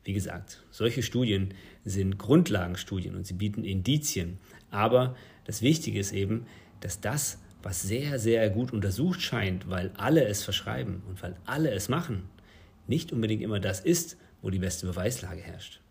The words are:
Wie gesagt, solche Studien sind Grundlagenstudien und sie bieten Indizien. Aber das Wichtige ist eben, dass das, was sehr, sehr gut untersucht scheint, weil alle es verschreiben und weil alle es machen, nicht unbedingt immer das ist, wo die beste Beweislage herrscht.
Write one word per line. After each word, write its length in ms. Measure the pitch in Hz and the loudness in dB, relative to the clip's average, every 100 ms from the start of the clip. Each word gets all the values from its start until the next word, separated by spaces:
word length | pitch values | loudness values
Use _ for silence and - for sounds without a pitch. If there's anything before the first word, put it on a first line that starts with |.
Wie 100 | - | -2
gesagt, 500 | 101 87 87 - - - | -2 -2 -8 -12 -18 -20
solche 320 | - 113 127 | -2 0 0
Studien 500 | - 123 120 98 95 - - - | -2 0 2 2 0 -6 -18 -12
sind 340 | - 98 95 101 | -4 0 0 -2
Grundlagenstudien 960 | 107 156 175 98 87 90 - 95 87 92 | 6 6 6 2 0 -4 -4 -6 -4 -6
und 120 | 90 | -6
sie 60 | |
bieten 300 | 90 107 104 | -2 -2 -2
Indizien. 720 | 98 95 92 151 147 - 85 95 - - - | -2 0 2 2 0 -2 -4 -8 -16 -20 -6
Aber 440 | 101 113 123 127 127 - - - | 2 6 6 4 -4 -16 -16 -10
das 160 | - | 0
Wichtige 380 | 120 160 - 101 | 4 4 2 -2
ist 120 | 98 | -2
eben, 340 | 101 98 113 - - - - | 0 0 0 -4 -18 -20 -12
dass 220 | 98 - | -10 -4
das, 380 | 104 147 - - - - | -2 -2 -2 -6 -18 -12
was 180 | 101 92 | -6 -4
sehr, 380 | 98 117 147 135 | -2 -2 0 0
sehr 300 | 110 113 110 | 4 4 4
gut 220 | 98 127 | 2 0
untersucht 500 | 110 98 92 175 175 | 0 0 2 2 2
scheint, 480 | - 117 98 92 98 | -2 0 0 -2 -2
weil 220 | 92 95 - | -4 -4 -2
alle 280 | 110 160 117 | 4 6 6
es 180 | 101 | 0
verschreiben 580 | - - - 123 120 92 98 | -2 -4 -2 -4 -4 -6 -8
und 140 | 95 | -8
weil 120 | 90 - - | -10 -10 -6
alle 260 | 135 156 | 0 0
es 180 | 98 - | 0 0
machen, 400 | 143 175 95 92 - - - - - - | -2 -2 -6 -6 -18 -20 -20 -20 -18 -2
nicht 240 | 147 160 | -2 0
unbedingt 300 | 143 110 110 | -2 0 0
immer 180 | 107 101 | 0 0
das 200 | 95 95 | 0 0
ist, 380 | - 170 - - - - | 2 2 0 -12 -20 -8
wo 100 | - | -4
die 80 | 92 | -2
beste 260 | 90 - 90 | -2 -2 -4
Beweislage 560 | 90 101 123 92 87 | -2 -2 -2 -8 -10
herrscht. 400 | 85 87 - - - | -12 -14 -16 -18 -20